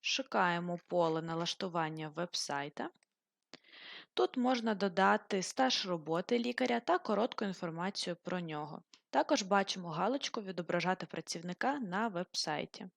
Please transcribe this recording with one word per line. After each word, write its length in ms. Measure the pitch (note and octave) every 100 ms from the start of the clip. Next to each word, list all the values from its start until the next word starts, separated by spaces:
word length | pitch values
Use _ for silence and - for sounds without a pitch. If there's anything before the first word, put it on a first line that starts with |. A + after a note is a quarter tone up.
Шукаємо 760 | - - C4 A3+ F3+ F3 F3 F3 _
поле 340 | F3 E3 D#3+
налаштування 880 | E3 E3 E3+ - F#3+ E3 D#3+ D#3 D#3
веб-сайта. 800 | D#3 F3 - - C#3+ C#3+ - E4+ _ _ _ _ _ _ - _ - - - -
Тут 240 | - F#4 -
можна 380 | B3 B3+ A3+ G3+
додати 680 | G3 F3 G3 G#3 - G3
стаж 420 | F3+ - C4 - F#3+
роботи 540 | F3 D3+ D#3+ F#3+ A#3+
лікаря 400 | A#3 A#3+ - A#3
та 180 | - F4+
коротку 480 | - G3+ B3 - G3+
інформацію 720 | F3+ F3 E3 F3+ - - E3+
про 160 | - F3+
нього. 420 | E3+ D3+ D3+ - _ - _
Також 320 | - - D4
бачимо 480 | F#3+ G3 F#3+ F#3+ E3+
галочку 520 | D#3 F#3+ C4+ - -
«Відображати 640 | G3 F3 E3+ F3 E3+ F#3 F3
працівника 760 | - - F3 F3 F3+ B3 C#4+
на 280 | G#3+ F#3 A3+
веб-сайті». 840 | F3 F3+ - - D3+ - - F#3+